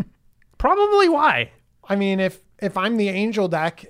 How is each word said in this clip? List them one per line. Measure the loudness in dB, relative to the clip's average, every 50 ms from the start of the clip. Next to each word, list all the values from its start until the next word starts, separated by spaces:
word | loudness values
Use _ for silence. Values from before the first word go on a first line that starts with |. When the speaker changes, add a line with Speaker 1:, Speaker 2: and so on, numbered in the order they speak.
| -12 -12 -12 _ _ _ _ _ _ _ _ -4
Speaker 1:
Probably | -2 0 2 2 2 2 4 4 4 4
why. | 2 2 2 2 0 0 -2 -6 -8 _ _ _ _ _ -8 -4
Speaker 2:
I | -4
mean, | -2 0 -2 0 0
if, | -2 -2 -4 -8 _ _ _ _
if | -8 -6 -4
I'm | -2 -2 -2 0
the | 0 0 0
Angel | 0 -2 -2 -2 0 -2 -2 0
deck | 0 -2 -2 -4 -6 -8 -14 -12